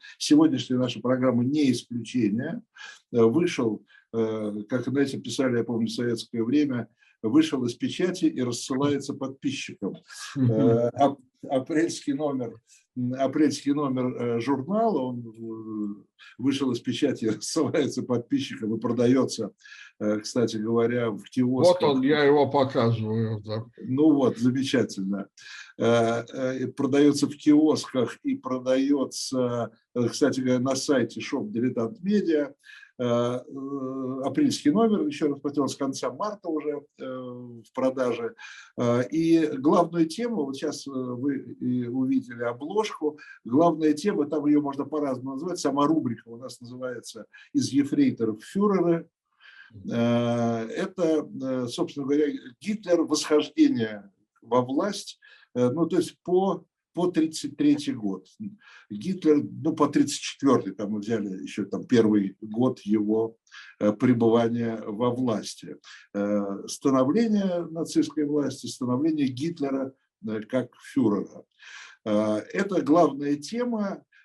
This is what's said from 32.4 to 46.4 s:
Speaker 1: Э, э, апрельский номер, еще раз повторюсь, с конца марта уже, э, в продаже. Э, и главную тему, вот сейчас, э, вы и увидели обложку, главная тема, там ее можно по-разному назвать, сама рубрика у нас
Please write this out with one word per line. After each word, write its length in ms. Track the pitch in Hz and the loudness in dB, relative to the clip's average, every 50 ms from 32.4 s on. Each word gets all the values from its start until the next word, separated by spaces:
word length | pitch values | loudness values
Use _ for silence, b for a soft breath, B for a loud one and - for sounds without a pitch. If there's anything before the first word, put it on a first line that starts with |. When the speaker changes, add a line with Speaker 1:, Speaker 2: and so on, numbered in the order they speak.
| 143 131 - b b b b b b b b - 123 | 0 -2 -6 b b b b b b b b -4 -2
Speaker 1:
Э, 20 | 120 120 120 120 120 123 127 | 0 2 2 2 0 -2 -4
э, 20 | - - 127 135 135 139 143 139 131 131 131 135 131 127 131 135 131 | -8 -10 -12 -12 -10 -8 -8 -8 -6 -6 -6 -6 -6 -6 -6 -6 -6
апрельский 440 | 135 131 160 147 123 - - - 151 | -2 0 2 2 2 2 2 2 4
номер, 360 | 156 214 233 220 208 175 156 | 4 6 6 4 4 2 0
еще 220 | 151 143 - 165 147 | -2 -2 0 0 0
раз 100 | 139 143 | 0 -2
повторюсь, 320 | - 143 139 147 135 120 - | -6 -4 -2 0 -2 -2 -2
с 40 | |
конца 360 | - 139 135 135 - 139 123 123 | -4 -4 -4 -4 -4 -6 -6 -4
марта 360 | 156 202 214 202 - - 170 | -4 -6 -6 -6 -8 -6 -6
уже, 320 | 156 151 147 151 143 135 139 _ _ - | -4 -4 -4 -4 -6 -6 -10 _ _ -14
э, 60 | 131 | -12
в 680 | 131 127 127 127 123 123 123 123 120 120 117 104 _ _ | -10 -10 -10 -10 -12 -12 -14 -14 -16 -16 -18 -20 _ _
продаже. 600 | 127 131 131 131 131 127 123 113 113 117 110 - B B B B B B B B | -2 0 0 0 0 0 0 0 -2 -4 -6 -8 B B B B B B B B
Э, 260 | - 123 120 120 123 127 - | -2 0 2 2 2 0 0
и 360 | - 160 165 165 165 165 156 151 - | 0 0 2 4 4 4 4 2 -2
главную 480 | 131 131 156 196 180 170 165 170 170 160 | 0 2 4 4 4 4 2 2 0 0
тему, 400 | 160 - 226 240 233 226 165 143 | 0 0 -4 -4 -4 -2 -2 -4
вот 100 | 135 135 | -4 -6
сейчас, 300 | - 165 147 143 - - | -6 -6 -6 -6 -6 -10
э, 40 | 139 | -8
вы 480 | 135 131 127 123 123 120 131 143 135 - 104 - - - | -8 -6 -6 -6 -6 -4 -4 -2 -4 -4 -6 -10 -10 -6
и 260 | 127 127 123 123 120 | -4 -2 -2 -2 -2
увидели 560 | 120 123 131 131 131 135 127 - 123 120 117 120 | -2 -2 -2 0 0 0 0 -2 -4 -6 -6 -4
обложку, 760 | 117 117 123 143 165 196 214 214 - - - 156 147 151 B B B B B - | -4 -4 -6 -8 -4 -2 -2 -2 -2 -4 -4 -4 -4 -4 B B B B B -6
главная 480 | 113 120 147 175 175 160 160 156 151 147 | 0 4 4 4 4 4 4 2 2 2
тема, 320 | - - 208 185 151 143 143 | 2 0 0 0 0 -2 -2
там 160 | 160 151 143 | -2 0 2
ее 160 | 147 147 147 | 4 4 4
можно 240 | 143 139 131 135 131 | 2 0 -4 -6 -6
по-разному 480 | 123 151 151 143 139 127 110 127 135 135 | -6 -4 -4 -2 -2 -4 -4 -6 -8 -8
назвать, 260 | 135 165 185 175 180 | -8 -6 -6 -6 -4
сама 280 | - 143 131 143 143 | -2 -2 0 2 2
рубрика 420 | 151 165 156 127 123 113 - - 117 | 2 2 2 0 -2 -4 -6 -10 -16
у 80 | 117 | -16
нас 240 | 120 | -14